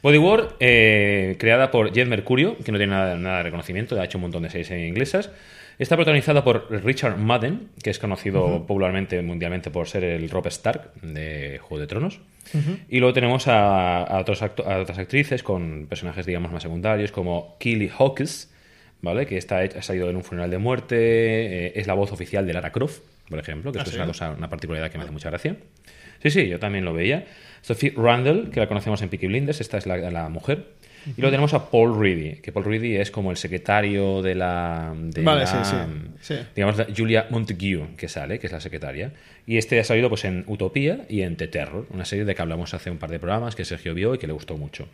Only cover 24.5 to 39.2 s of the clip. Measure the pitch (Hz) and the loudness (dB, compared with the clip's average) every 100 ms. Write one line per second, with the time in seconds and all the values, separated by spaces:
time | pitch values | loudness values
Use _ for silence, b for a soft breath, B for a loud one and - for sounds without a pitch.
24.5 | 85 80 78 80 82 78 76 78 85 151 | -8 -6 -6 -6 -8 -10 -10 -8 -4 -4
25.5 | 208 - _ B B B B 151 185 110 | -6 -14 _ B B B B 2 2 2
26.5 | 87 104 98 90 82 92 156 B B B | 0 -2 -2 -2 0 2 0 B B B
27.5 | B - 113 139 - 117 120 131 180 233 | B -6 0 0 4 4 6 4 2 0
28.5 | - 104 101 110 104 95 90 92 117 143 | 0 0 0 -2 -2 -2 -4 -2 0 -2
29.5 | 151 - 101 92 90 87 85 80 82 - | -4 -4 -4 -4 -4 -4 -4 -6 -6 -2
30.5 | 151 - - B B 147 123 135 139 147 | -4 -4 -20 B B -12 0 2 4 4
31.5 | 151 - 120 117 107 104 87 78 76 - | 2 4 6 6 6 2 2 -4 -8 -6
32.5 | 80 98 110 117 101 101 110 95 87 80 | -4 -2 -2 0 0 -2 -2 -4 -4 -6
33.5 | 90 - 104 101 101 98 95 92 92 90 | -4 2 2 2 0 2 0 0 0 0
34.5 | 87 85 82 80 80 82 - 113 147 131 | 0 -2 -4 -6 -6 -6 0 4 4 2
35.5 | 95 98 95 82 76 76 - - 143 117 | 2 0 0 -2 -6 -10 -16 -10 -8 -6
36.5 | - 101 104 113 104 113 110 110 117 107 | -2 0 2 -2 0 2 2 2 -2 -2
37.5 | 90 95 87 76 - 80 - 69 104 90 | -2 -2 -2 -4 -10 -10 -8 -6 -6 -6
38.5 | 80 78 76 71 69 117 B | -8 -10 -10 -10 -8 -10 B